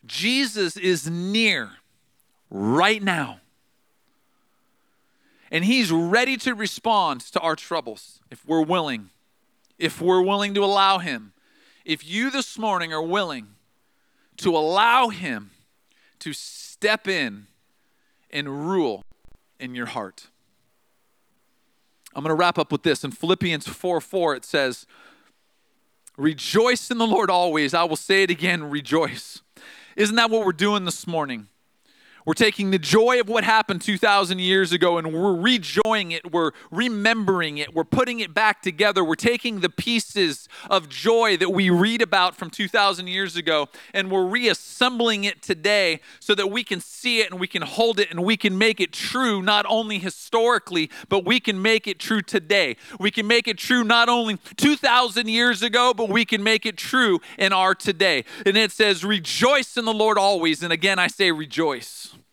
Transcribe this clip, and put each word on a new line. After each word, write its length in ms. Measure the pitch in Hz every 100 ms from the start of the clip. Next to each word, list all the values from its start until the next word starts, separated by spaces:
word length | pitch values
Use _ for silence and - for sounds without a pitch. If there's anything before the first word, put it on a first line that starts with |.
| -
Jesus 680 | - 202 262 269 208 180 202
is 340 | 185 170 143
near 640 | 170 185 214 220 165 107 - _ _ _ _ _ _ _
right 540 | 98 104 135 190 220
now. 360 | 196 170 127 - _ _ _ _ _ _ _ _ _ _ _ _ _ _ _ _ _ _ _ _ _
And 120 | 160
he's 280 | 185 262 202
ready 460 | 165 170 214 254 262
to 160 | 254
respond 680 | 220 208 - 226 214 170 127
to 180 | - 180
our 160 | 165 156
troubles 640 | - 170 123 107 - - _
if 160 | - -
we're 180 | 160
willing, 460 | 156 180 151 120 95 _ _ _ _ _ _ _
if 240 | 160 -
we're 200 | 175 185
willing 320 | 185 202 202
to 100 | 202
allow 340 | 202 202 196 196
him. 340 | 170 123 104 _ _ _ _ _
If 220 | - 156 147
you 240 | 202 262
this 280 | 269 247 -
morning 340 | 220 185 165
are 100 | 160
willing 460 | 165 196 180 131 104 104 _ _ _ _ _ _ _ -
to 200 | 196 165
allow 500 | 156 185 233 247 240
him 440 | 190 175 113 101 _ _ _ _ _ _ _
to 140 | -
step 760 | 143 - - - - 208 214 190
in 400 | 185 127 101 104 _ _ _ _ _ _ _ _
and 380 | 143 143 139 156
rule 360 | 190 143 98 - - - - _ _
in 160 | 127
your 120 | 123 113
heart. 420 | 117 98 - - _ _ _ _ _ _ _ _ _ _ _ _ _ _ _ _ _ -
I'm 100 | -
gonna 120 | 151 160
wrap 220 | 175 170
up 160 | 151
with 100 | 143
this. 200 | 165 135
In 80 | 139
Philippians 560 | - 165 185 175 156 -
four 340 | - 180 170
four, 340 | - 190 170 131
it 80 |
says, 420 | - 147 135 120 - _ - _ _ _ _ _ _ _ _ _ - -
"Rejoice 760 | 147 151 - 208 240 247 -
in 60 | 240
the 100 | 226
Lord 220 | 208 196
always." 440 | 180 180 160 143
I 120 | 170 170
will 100 | 156
say 280 | - 190
it 60 | 190
again, 400 | 160 175 175 147
rejoice. 720 | 147 139 156 151 117 - - _ - - - - -
Isn't 220 | 208 220
that 120 | 233
what 160 | 220 196
we're 60 |
doing 320 | 160 202 208
this 240 | 180 - -
morning? 400 | 165 143 117 101 _ _ _ _ _ _ -
We're 100 | -
taking 380 | 160 220 208 196
the 60 | 190
joy 440 | 143 202 233 247
of 80 | 208
what 160 | 226 202
happened 360 | 220 214 180
two 160 | - 196
thousand 420 | 220 202 180 185
years 340 | 185 190 180
ago 240 | 175 175 170
and 160 | 160
we're 200 | 160 196
rejoying 800 | 175 208 240 156 - 220 220 180
it. 180 | 165 175
We're 220 | 170 160 - -
remembering 840 | 165 247 214 208 226 196 185 160 147
it. 160 | 147
We're 120 | 160 156
putting 340 | - 254 233
it 140 | 190
back 280 | 160 220 202
together. 400 | 185 156 202 190
We're 140 | 165 165
taking 460 | 233 240 240 208
the 80 | 170
pieces 800 | - - 233 - 202 175 139 - - -
of 200 | 190 156
joy 480 | 131 185 226 226 180
that 160 | 180
we 160 | 185 185
read 320 | 175 202 233
about 340 | 220 196 180 -
from 140 | 175
two 180 | - 196
thousand 400 | 220 202 180 180
years 300 | 185 190 170
ago 320 | 160 156 143 - -
and 180 | 196 190
we're 140 | 190 185
reassembling 960 | 233 240 175 - - 247 247 233 208
it 180 | 202 180
today 600 | - 175 180 208 180 156 - -
so 160 | - 202
that 120 | 196
we 180 | 220 233
can 160 | 185
see 400 | - - 247 233
it 100 | 202
and 80 | 185
we 80 | 180
can 140 | 175
hold 360 | 135 - 233 202
it 140 | 185
and 140 | 170 180
we 100 | 220
can 220 | 208 190
make 240 | 220 214
it 100 | 175
true, 500 | - - 247 254 202
not 240 | 190 208 208
only 280 | 220 220 202
historically, 920 | 185 - - 233 233 233 - 175 156 - -
but 160 | 196
we 160 | 180 247
can 220 | - 190
make 260 | 208 220 208
it 100 | 185
true 240 | - 220
today. 540 | - 208 156 202 151 113 - 220
We 100 | 196
can 160 | 226 208
make 220 | 233 233
it 100 | 196
true 280 | - 247 220
not 240 | 233 233
only 280 | 240 226 202 - -
two 180 | 285 302
thousand 540 | 269 240 247 202 220
years 340 | 226 247 208
ago, 300 | 233 233 247
but 160 | 226 220
we 160 | 214 226
can 180 | 220
make 220 | 208 220 226
it 100 | 190
true 460 | - 262 233 175 - -
in 140 | 196
our 200 | 190 185
today. 520 | 190 - 170 190 143 - - 202
And 120 | 202
it 160 | 220
says, 320 | - 214 185 190
"Rejoice 720 | 208 160 - 240 285 247 -
in 80 | 226
the 80 |
Lord 240 | 220 220 208
always." 440 | 196 196 165 151
And 120 | 170
again, 260 | 165 185 190
I 80 | 180
say 240 | - 190
rejoice. 800 | 156 151 151 165 127 - - - - _